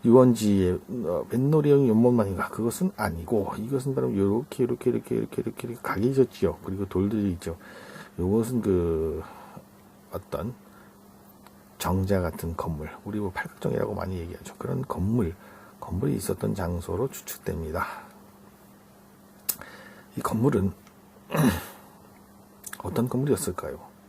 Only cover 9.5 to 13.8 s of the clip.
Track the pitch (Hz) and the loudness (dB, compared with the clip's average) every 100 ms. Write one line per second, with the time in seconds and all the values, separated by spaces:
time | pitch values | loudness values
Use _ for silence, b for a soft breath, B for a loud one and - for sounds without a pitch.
9.5 | B - - - - - 90 - 73 104 | B -20 -20 -20 -20 -12 -12 -8 -6 -6
10.5 | 120 B B B B - - - - - | -10 B B B B -20 -20 -20 -20 -20
11.5 | - - - 87 92 95 98 85 - 85 | -20 -20 -6 -2 0 2 0 0 -4 -8
12.5 | 82 85 76 76 - 101 104 101 - - | -6 -6 -6 -8 -12 -8 -6 -6 -8 -12
13.5 | - - - | -6 -4 -2